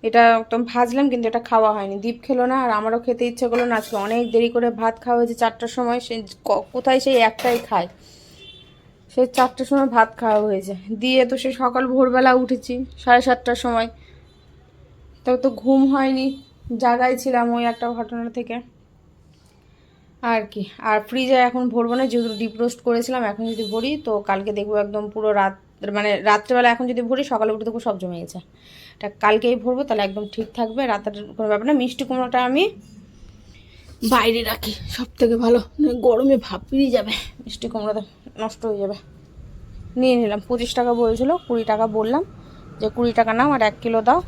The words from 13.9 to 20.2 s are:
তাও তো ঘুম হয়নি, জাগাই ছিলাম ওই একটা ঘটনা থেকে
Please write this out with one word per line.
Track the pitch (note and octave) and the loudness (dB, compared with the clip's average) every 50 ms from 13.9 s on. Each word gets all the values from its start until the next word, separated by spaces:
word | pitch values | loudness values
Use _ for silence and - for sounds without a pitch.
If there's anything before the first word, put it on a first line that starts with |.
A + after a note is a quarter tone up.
| - - - - - - - _ _ _ _ _ - - _ _ _ _ - _ - - - - - - _ | -8 -18 -20 -20 -20 -20 -20 _ _ _ _ _ -20 -20 _ _ _ _ -20 _ -20 -20 -20 -20 -20 -8 _
তাও | B3+ B3+ | 0 0
তো | B3 B3+ C4+ | 2 2 -2
ঘুম | A3+ G#3+ - B3 C4+ C4+ C4+ C4+ C4+ | -2 0 2 4 4 6 6 4 4
হয়নি, | C4+ C4+ C4+ C4+ C4 C4 C4+ C4+ C4+ - _ _ _ _ - A#3+ | 2 2 2 0 0 0 -2 -4 -6 -16 _ _ _ _ -10 -6
জাগাই | A3+ C4 A#3+ A#3+ A#3+ B3+ B3+ C4 | 0 2 2 2 4 2 0 0
ছিলাম | B3 B3+ C4+ B3+ A#3+ A#3+ A#3 A#3 | 0 -2 0 0 2 2 2 0
ওই | A#3+ A#3+ | 0 0
একটা | A#3 A3+ A#3 A#3+ A#3 | -2 -2 -2 -6 -6
ঘটনা | A#3+ A#3 A#3 G#3+ A#3+ A#3 A#3 A#3 | -4 -6 -8 -8 -8 -8 -8 -8
থেকে | A#3 B3 A#3 - A#3 B3 A#3+ - _ _ _ _ _ _ _ _ _ _ _ _ _ _ _ _ _ _ _ _ _ _ _ _ _ _ _ _ _ _ | -8 -10 -8 -8 -10 -10 -10 -14 _ _ _ _ _ _ _ _ _ _ _ _ _ _ _ _ _ _ _ _ _ _ _ _ _ _ _ _ _ _